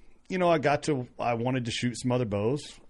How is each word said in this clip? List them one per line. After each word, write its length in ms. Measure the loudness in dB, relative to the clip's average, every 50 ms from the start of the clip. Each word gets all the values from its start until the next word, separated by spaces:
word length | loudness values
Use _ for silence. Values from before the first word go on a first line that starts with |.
| -20 -20 -20 -20 -12 -6
you 100 | -2 2
know, 100 | 4 4
I 100 | 4 4
got 260 | 4 2 2 2 0
to, 240 | 0 -2 -2 -2 -8 -6 -4
I 160 | -2 -2 0
wanted 300 | 0 0 0 0 -2 -2
to 60 | -2
shoot 260 | -4 -2 -2 -2 -4 -2
some 120 | -2 0
other 120 | 0 0 0
bows, 380 | 0 0 0 0 0 0 -2 -6 -10 -18 -18 -20